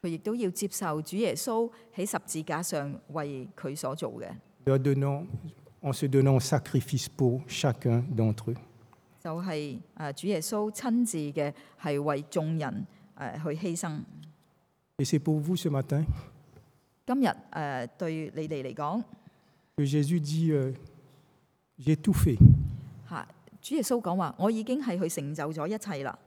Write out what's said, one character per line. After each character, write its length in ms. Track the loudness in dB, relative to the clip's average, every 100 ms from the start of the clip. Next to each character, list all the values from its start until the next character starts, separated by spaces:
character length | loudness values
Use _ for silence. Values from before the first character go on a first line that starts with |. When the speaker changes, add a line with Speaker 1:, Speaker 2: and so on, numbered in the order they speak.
Speaker 1:
佢 60 | -6
亦 100 | -6
都 160 | -4
要 140 | -2 -2
接 160 | -2 -6
受 300 | -4 -4 -4
主 140 | -4 -2
耶 180 | -2
穌 360 | -2 -2 -2 -2 -6 -14
喺 160 | -6 -4
十 80 | -4 -6
字 160 | -8
架 200 | -4 -4
上 320 | -2 -4 -4 -8 -8
為 380 | -8 -6 -8 -12 -10
佢 160 | -8 -6
所 180 | -6
做 160 | -4 -6 -8
嘅。 80 | -12 -14 _ _ 2
Speaker 2:
Leur 120 | 4
donnant, 460 | 4 2 0 -2 -6 -10 -12 -18 -20 _
en 100 | -6
se 140 | -2 2
donnant 320 | 6 6 6
en 20 |
sacrifice 640 | 4 0 2 -2 0 -4 -4 0
pour 240 | 2 2 -6
chacun 540 | -2 0 0 2 2 0
d'entre 360 | 0 2 0 -6
eux. 60 | -8 -12 -20 -20 _ _ _
Speaker 1:
就 180 | -8 -6
係， 360 | -4 -6 -6 -10 -14
啊， 180 | -10 -10
主 140 | -6 -2
耶 120 | -2
穌 300 | -2 -4 -4
親 340 | -4 0 2
自 120 | 2 -2
嘅 340 | -4 -2 -4 -4 -20 -8
係 180 | -2 0
為 220 | 0 -2 -2
眾 280 | -4 -2 -2
人， 280 | -4 -6 -10 -14 -20 -12
誒， 260 | -10 -6 -6 -4
去 100 | -4
犧 100 | -4
牲。 220 | -6 -8 -12 -18 -20 _ _ _ _ _ _ -6
Speaker 2:
Et 60 | 0
c'est 120 | 0
pour 200 | 2 0
vous 160 | 0 -2
ce 140 | 0
matin. 340 | -2 0 0 0 -2 -8 -20 -20 -20 _ _ _ _ -4
Speaker 1:
今 100 | 2
日， 40 | 2 0 -8
誒， 360 | -6 -4 -4 -6 -6
對 360 | -4 -4 -6 -8
你 100 | -6
哋 140 | -6
嚟 120 | -6
講。 280 | -6 -4 -4 -6 -16 -20 _ _ _ _ -2
Speaker 2:
Que 100 | 2
Jésus 340 | 2 2 0
dit, 300 | 0 0 2
euh, 220 | 2 0 -4 -14 -20 -20 -20 _ _ _ _ _ -4
j'ai 180 | 0 2
tout 160 | 4
fait. 220 | 4 4 12 12 12 4 -6 -12 -18 -12
Speaker 1:
嚇， 180 | -12 -12 -20 -20 -20
主 120 | -2
耶 80 | -2
穌 180 | 2 0
講 160 | 0 0
話， 180 | -2 0
我 120 | 0
已 120 | 0
經 200 | -2 -2
係 160 | 0 0
去 100 | -2
成 260 | -2 -6
就 180 | -4 -4
咗 140 | -2 -4
一 120 | -4
切 240 | -6 -6
啦。 140 | -6 -10